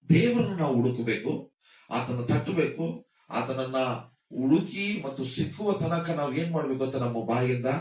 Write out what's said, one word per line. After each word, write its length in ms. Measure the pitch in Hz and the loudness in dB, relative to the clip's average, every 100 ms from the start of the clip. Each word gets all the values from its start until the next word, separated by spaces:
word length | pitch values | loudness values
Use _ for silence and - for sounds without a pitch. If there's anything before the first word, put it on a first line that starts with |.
| - | 6
ದೇವರನ್ನು 480 | 165 233 240 - 185 | 6 6 4 0 0
ನಾವು 180 | 147 | 2
ಹುಡುಕಬೇಕು, 760 | 120 127 117 113 104 117 151 - _ _ - _ | 4 2 0 -2 -2 -2 -4 -6 _ _ -20 _
ಆತನ 300 | 117 123 123 | -6 -4 -4
ತಟ್ಟಬೇಕು. 840 | - 120 - 180 139 - 165 - - _ _ | 2 0 2 0 0 0 -6 -6 -12 _ _
ಆತನನ್ನ 460 | 113 123 131 131 131 131 117 - _ _ - | -4 -4 -4 -2 0 0 -2 -8 _ _ -2
ಹುಡುಕಿ 680 | 131 165 - 190 202 208 | 4 4 4 -4 -2 -2
ಮತ್ತು 200 | 135 135 | -6 -6
ಸಿಕ್ಕುವ 480 | 123 - - - 208 | -6 -2 -4 -2 -2
ತನಕ 380 | 185 165 165 165 | 0 0 0 -2
ನಾವು 240 | 147 143 | -2 -2
ಏನ್ 180 | 135 165 | -2 -2
ಮಾಡ್ಬೇಕು 260 | 165 139 131 | -2 -2 -2
ಗೊತ್ತಾ? 200 | 131 127 | -2 -2
ನಮ್ಮ 280 | 120 117 107 | -2 -2 -2
ಬಾಯಿಂದ, 400 | 120 127 123 131 151 | 0 2 0 0 -2